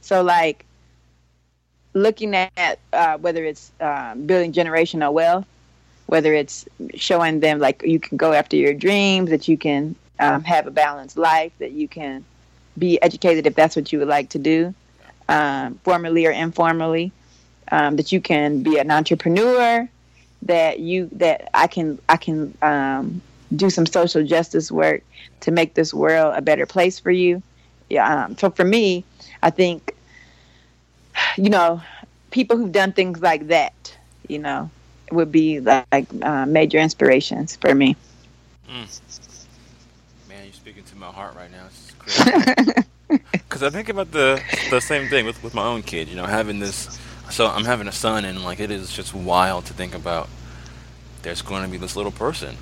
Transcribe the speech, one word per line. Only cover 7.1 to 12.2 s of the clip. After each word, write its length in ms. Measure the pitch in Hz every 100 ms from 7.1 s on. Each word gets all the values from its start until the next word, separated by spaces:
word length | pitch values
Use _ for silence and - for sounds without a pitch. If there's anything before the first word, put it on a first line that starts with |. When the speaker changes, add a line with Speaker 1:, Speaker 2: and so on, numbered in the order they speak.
| 175 165 156
Speaker 1:
them, 200 | 156 151
like, 220 | 139 139
you 160 | - 160
can 180 | - 139
go 160 | 160
after 220 | 151 151 151
your 180 | 143
dreams, 560 | 147 180 202 202 190 180
that 180 | 156 -
you 100 | 156
can, 380 | 156 143 151 170 _ -
um, 240 | 143 143
have 240 | 160 165 151
a 40 |
balanced 460 | 143 147 143 131 151
life, 340 | 165 160 165 _
that 120 | 135
you 160 | 147 147
can 360 | - 143 135